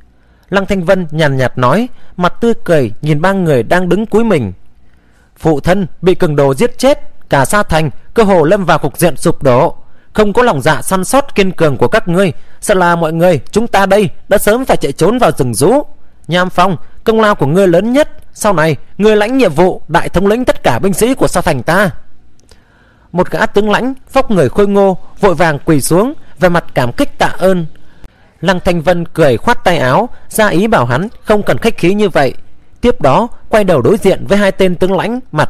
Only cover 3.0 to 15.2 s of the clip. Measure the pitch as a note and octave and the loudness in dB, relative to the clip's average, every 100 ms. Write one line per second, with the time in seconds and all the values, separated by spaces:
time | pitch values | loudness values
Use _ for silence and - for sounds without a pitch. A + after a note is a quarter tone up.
3 | D3+ D3 F3+ G3 E3+ C3+ A2 F3 F#3 F3+ | -2 0 0 0 0 0 2 0 2 0
4 | A3 G3+ A#3 E3+ G#2 F2+ - - - - | 0 0 2 0 -2 -8 -18 -20 -20 -20
5 | _ _ _ _ E3 D3+ - F#3+ F3+ - | _ _ _ _ 0 0 0 0 -2 -2
6 | E3+ F3 F3 D3 C#3 C3+ A#3+ - B3+ D4 | 0 2 2 2 0 2 -2 2 2 2
7 | - - - D3 G#3 G#3 G3+ D#3+ D3+ - | -2 -10 -2 0 2 0 0 0 -2 -4
8 | - - G#3 F#3 D3+ G3+ E3+ D#3 D3 - | -4 0 2 4 2 0 0 0 -2 0
9 | E3+ - - - D3 B2 D#3 - - - | 0 2 0 0 2 2 2 -4 -12 -18
10 | - - G#3 F#3 A#3+ D#3 C#3 D3+ - F#3+ | -8 0 0 2 2 2 0 -2 -2 -2
11 | F#3 C4 C#4 - F#3+ - D#3 C3+ A#2+ A3 | 0 0 0 0 0 2 0 2 0 0
12 | F#3 E3+ G3 - - - - F#3+ F3 E3+ | 0 0 0 -2 -8 -8 -2 2 2 0
13 | D#3+ E3 F3+ E3 - G#3 A3+ G3 G3 G#3+ | -2 2 2 2 0 -2 0 0 2 2
14 | F#3+ - - G3 - A#3 C4 G3+ C#3 - | 2 -4 -2 0 2 0 0 -2 -2 0
15 | E3 B3 | 0 2